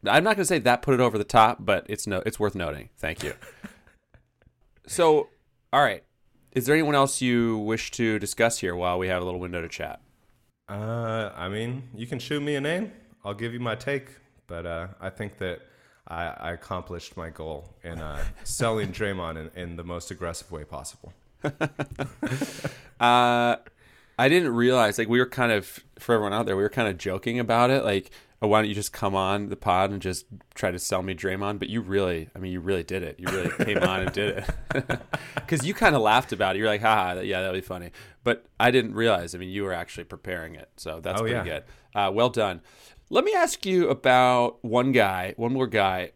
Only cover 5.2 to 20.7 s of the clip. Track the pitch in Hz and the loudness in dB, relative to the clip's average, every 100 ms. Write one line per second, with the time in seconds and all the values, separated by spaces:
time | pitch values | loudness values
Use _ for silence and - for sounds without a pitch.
5.2 | - _ _ _ _ 131 139 92 _ _ | 2 _ _ _ _ 4 4 2 _ _
6.2 | _ _ _ 131 120 156 151 143 139 - | _ _ _ -4 2 4 4 4 2 2
7.2 | 127 120 117 110 107 110 - - 117 107 | 2 2 2 0 -2 -2 -4 -2 0 0
8.2 | 98 - 117 - 92 87 90 90 92 90 | -2 2 2 2 -4 -2 -2 0 0 -2
9.2 | 90 90 90 87 82 - 76 - _ _ | -2 -6 -6 -8 -8 -8 -10 -10 _ _
10.2 | _ _ _ _ - 101 110 117 113 113 | _ _ _ _ -12 -8 -6 -4 -4 -4
11.2 | 104 - 90 104 117 127 123 104 117 135 | -6 -8 -8 -6 -6 -8 -10 -14 -8 -8
12.2 | - 147 143 143 143 175 214 - _ _ | -4 -4 -2 -2 -2 -4 -6 -10 _ _
13.2 | 101 101 117 120 120 110 - 143 135 - | -10 -6 -6 -6 -4 -4 -4 -6 -6 -20
14.2 | _ _ _ 85 85 82 87 95 95 - | _ _ _ -10 -8 -8 -8 -10 -12 -8
15.2 | 104 - 92 87 - _ _ _ - 82 | -12 -6 -8 -8 -14 _ _ _ -12 -8
16.2 | 85 - 82 85 - 92 85 85 - - | -8 -8 -8 -10 -8 -8 -8 -12 -12 -12
17.2 | 82 78 80 73 80 - 85 82 78 73 | -12 -10 -10 -10 -12 -18 -14 -10 -10 -4
18.2 | - - - - 117 110 98 92 104 95 | -6 -6 -10 -4 -2 0 -4 -4 -4 -4
19.2 | 85 80 80 90 87 85 85 87 - 87 | -6 -8 -12 -10 -10 -10 -10 -10 -10 -8
20.2 | 87 85 - 82 76 | -8 -8 -12 -14 -12